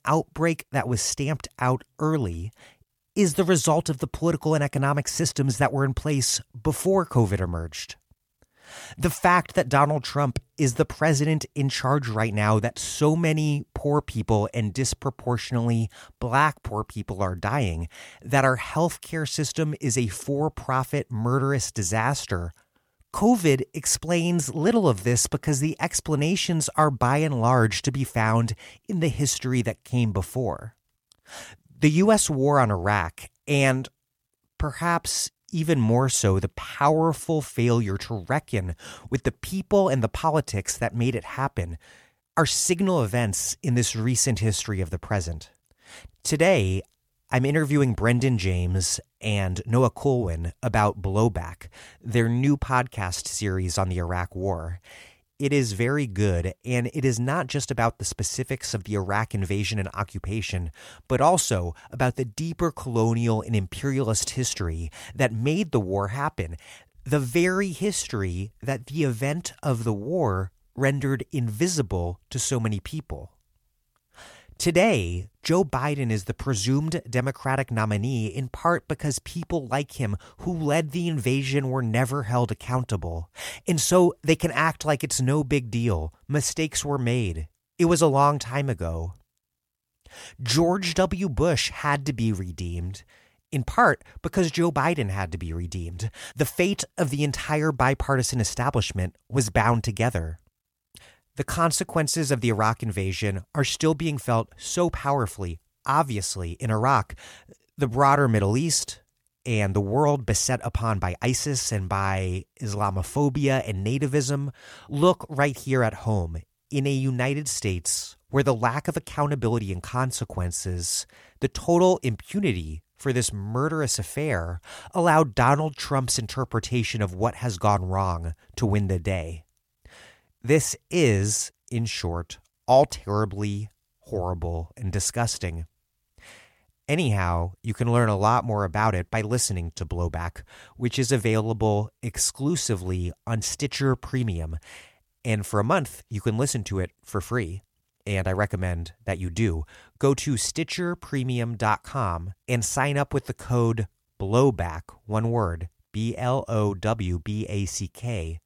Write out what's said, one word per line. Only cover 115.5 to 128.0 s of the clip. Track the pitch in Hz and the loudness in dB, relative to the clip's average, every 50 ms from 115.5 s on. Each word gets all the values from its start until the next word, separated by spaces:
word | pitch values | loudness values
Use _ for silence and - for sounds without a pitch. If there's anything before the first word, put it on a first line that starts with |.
| 127 | 0
here | - - 135 135 127 120 | -2 -4 0 2 2 2
at | 110 - - - 113 | 2 0 -2 -2 0
home, | 110 98 87 82 80 82 - _ _ _ _ _ - | 0 0 0 -2 -6 -10 -12 _ _ _ _ _ -2
in | 143 135 143 | -2 0 0
a | 139 | 0
United | 135 131 135 127 123 127 135 139 147 151 | 0 0 0 0 0 0 0 -2 -2 -4
States | - - - - 104 92 87 - - - - - - - _ _ _ | -4 -6 -4 -2 -2 -2 -2 -2 -2 -4 -4 -6 -8 -14 _ _ _
where | - 139 139 | 2 6 6
the | 139 127 | 6 6
lack | 110 117 117 120 147 - - | 4 2 2 0 0 -2 -2
of | 156 | -4
accountability | 165 - - - - 147 147 147 131 113 110 117 117 107 95 92 | -4 -6 -6 -2 -2 0 0 0 0 0 0 0 0 0 -2 -4
and | 90 | -6
consequences, | - - - 123 131 131 123 - 113 - - 92 90 90 87 - - 95 90 87 85 - - - - - _ - - - _ _ | -6 -6 -4 -2 -2 -2 -2 -4 -6 -6 -4 -4 -4 -4 -4 -4 -4 -4 -4 -4 -4 -4 -4 -4 -6 -8 _ -20 -20 -20 _ _
the | 131 | -4
total | - - - - - 170 170 180 185 185 - - | -4 -4 -4 0 2 4 6 6 6 4 2 0
impunity | 127 110 - - - - 202 202 160 101 90 80 78 78 78 - _ _ | -2 -4 -4 -6 -6 -4 -2 0 0 0 -2 -4 -6 -8 -10 -12 _ _
for | _ - 139 123 | _ -4 -2 0
this | 127 113 - 107 | 0 0 -2 -4
murderous | 101 98 104 113 123 139 156 165 156 147 120 - | -6 -6 -4 -2 -2 -2 -2 -2 -2 -2 -2 -2
affair, | - - - - 139 151 156 117 87 82 85 87 85 - - - - - - - | -4 -6 -6 -6 -4 -2 -2 -2 -2 -2 -4 -6 -8 -10 -14 -18 -20 -18 -6 -2
allowed | 180 170 175 156 156 160 131 104 | 2 4 6 6 6 4 4 2
Donald | - 120 127 139 143 156 156 143 | 4 4 6 4 4 2 -2 -6
Trump's | - - - 139 135 131 120 - - | -8 -6 -2 -2 -2 0 0 -2 -2
interpretation | 113 107 - 131 131 - - 113 - - 123 123 107 - - 110 | -4 -4 -4 -4 -4 -2 -2 -4 -2 0 0 0 0 0 -2 -2
of | 104 92 92 | -2 -2 0
what | 90 107 117 - | -2 -2 -2 -2
has | - 127 120 101 87 | -2 -4 -4 -4 0
gone | - 104 104 98 92 | 2 2 2 2 2
wrong | 92 92 95 | 0 0 0